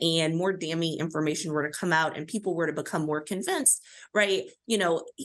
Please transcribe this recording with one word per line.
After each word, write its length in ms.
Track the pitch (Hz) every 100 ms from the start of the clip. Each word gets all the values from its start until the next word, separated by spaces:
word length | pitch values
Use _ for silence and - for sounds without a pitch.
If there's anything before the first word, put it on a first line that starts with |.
and 360 | 165 165 156 165
more 160 | 190
damning 480 | 190 160 165 165 147
information 520 | 160 156 156 156 160
were 160 | 151 147
to 80 | -
come 160 | 180
out 240 | 160 156 -
and 120 | 160
people 260 | 214 190
were 140 | 170 156
to 40 |
become 340 | 151 139 170 151
more 160 | 151
convinced, 600 | 151 196 - 349 262 - - - -
right, 300 | 214 202 190 - - -
you 100 | 214
know, 260 | 175 160 - -